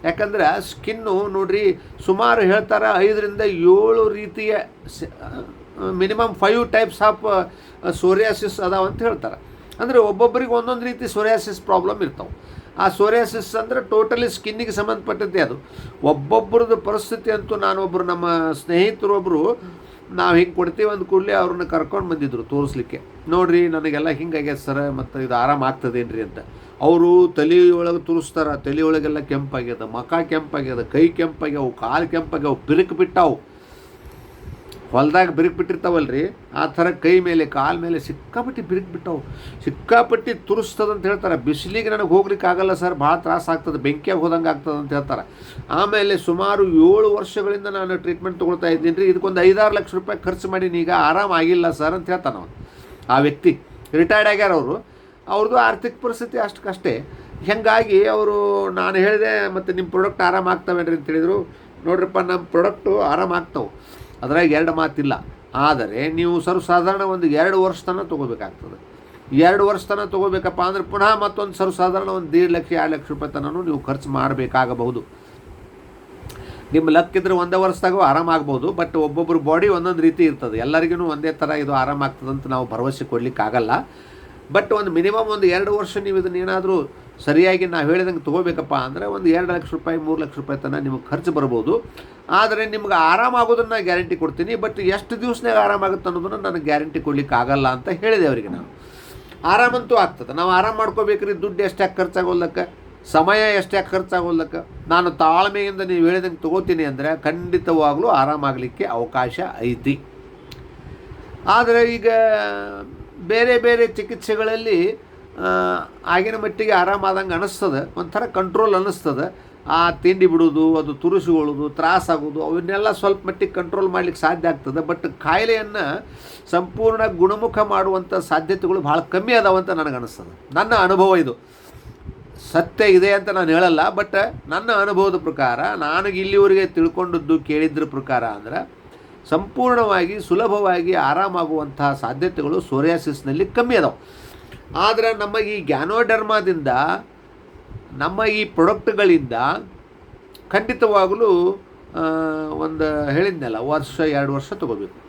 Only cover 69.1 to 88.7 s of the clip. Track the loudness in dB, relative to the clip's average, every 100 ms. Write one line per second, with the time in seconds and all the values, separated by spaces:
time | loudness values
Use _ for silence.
69.1 | -20 -2 4 6 6 2 0 -4 -4 -4
70.1 | -2 0 0 -4 -2 -2 -2 -6 2 2
71.1 | 4 0 -2 -8 -2 -2 2 0 0 -4
72.1 | -6 0 2 4 2 0 -2 0 -2 -6
73.1 | -8 -6 -6 -6 -4 -4 -4 -4 -6 -4
74.1 | -2 0 -2 0 0 0 -2 -4 -4 -10
75.1 | -20 -20 -20 -20 -20 -20 -20 -20 -20 -20
76.1 | -20 -18 -16 -16 -18 -2 0 4 4 4
77.1 | -2 0 0 0 0 0 0 0 2 2
78.1 | 2 2 0 0 -2 -2 -4 -2 -2 -2
79.1 | -2 0 0 2 2 2 0 -2 2 0
80.1 | 4 0 0 -6 -4 0 0 0 -2 -4
81.1 | -4 -4 -4 -4 -2 0 0 0 -2 -4
82.1 | -6 -8 -8 -4 -4 -4 -4 -4 -4 -4
83.1 | -4 -4 -4 -2 0 0 -2 -2 -18 -20
84.1 | -20 -20 -20 -2 -2 0 -2 0 0 0
85.1 | 0 -2 2 2 2 0 -2 -4 -6 -2
86.1 | -2 -2 -4 -2 -2 0 -2 -2 -12 -20
87.1 | -8 2 4 4 4 0 0 0 2 0
88.1 | -4 -2 0 0 -4 -4